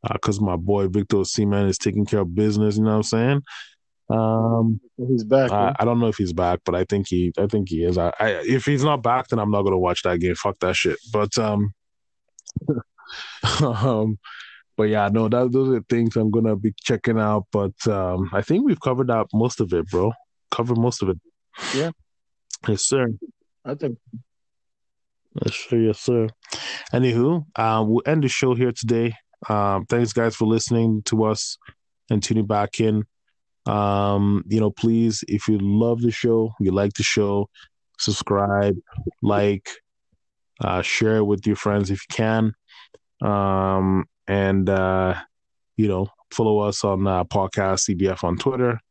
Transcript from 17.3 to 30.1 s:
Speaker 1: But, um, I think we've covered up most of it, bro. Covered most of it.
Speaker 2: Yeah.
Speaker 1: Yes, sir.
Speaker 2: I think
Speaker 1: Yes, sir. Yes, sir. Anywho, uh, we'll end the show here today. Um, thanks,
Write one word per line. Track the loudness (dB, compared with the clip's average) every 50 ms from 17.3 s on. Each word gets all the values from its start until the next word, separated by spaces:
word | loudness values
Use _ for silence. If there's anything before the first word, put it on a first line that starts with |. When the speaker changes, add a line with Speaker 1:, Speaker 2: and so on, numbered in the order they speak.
| 0 0 -2 _
Speaker 1:
But, | -2 -2 -2 -2 -4 _ -2 -2
um, | 0 0 -2 -2 -2 -2 -4 -2 -2
I | -4
think | 0 0 0 2 2
we've | 2 0 0
covered | 0 -2 0 0 0 0
up | 2 0 0 0 0
most | 0 0 0 0 -2
of | -2 0 0
it, | -2 -2 0
bro. | -2 0 0 0 -2 -4 _ _ _ _ _ _
Covered | -4 -4 -2 0 0 2
most | 2 0 0 -2
of | -2 -2
it. | -2 -4 _ _ _ _ _ _ _ -12 -10 -6 -4
Speaker 2:
Yeah. | -2 -2 -4 -6 _ _ _ _ _ _ _ _ _ _ _ -18 -8 -2 -2
Speaker 1:
Yes, | -2 0 0
sir. | 0 0 0 0 0 -2 -6 -10 -18 -20 _ _ _ _ _ _
Speaker 2:
I | -10 -10
think | -6 -6 -6 -6 -8 _ -18 -18 -18 -18 _ _ _ _ _ _ _ _ _ _ _ _ _ _ _ _ _ _ _ _ _ _ -4 -4
Speaker 1:
Yes, | -4 -4
sir. | -6 -6 -2 0 2
Yes, | 2 2 0 0
sir. | -2 0 0 0 0 -2 -4 _ _ -14 -12 -12 -10 -12 -12 -12 -8 -4 0
Anywho, | 2 2 2 2 2 2 2 2 0 -2 -6 _
uh, | -2 0 2 2 2 2
we'll | 2 2 2 2
end | 2 0 2 2
the | 0
show | 0 0 0 0 2
here | 2 0 0
today. | 0 -4 -2 0 0 2 2 -2 -4 -6 _ _ _ _ -4 -2
Um, | 0 0 2 0 0 -2 -2
thanks, | 0 0 0 0 0